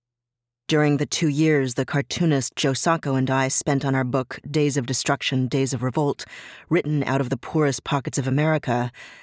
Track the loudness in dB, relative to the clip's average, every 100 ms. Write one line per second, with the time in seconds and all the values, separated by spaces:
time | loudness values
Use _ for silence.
0 | _ _ _ _ _ _ 0 2 4 2
1 | 0 0 0 2 4 4 2 -2 -2 -2
2 | -2 0 2 2 -2 -2 0 2 0 0
3 | 0 0 0 0 0 0 0 0 2 0
4 | 0 -2 -4 -10 -4 0 2 0 -2 -2
5 | 0 -2 0 0 0 0 0 -2 -2 0
6 | 0 -2 -8 -16 -18 -20 -2 0 2 0
7 | 0 0 0 -4 -2 0 2 0 -2 -4
8 | -2 -2 0 2 2 0 0 0 -2 -6
9 | -20 -20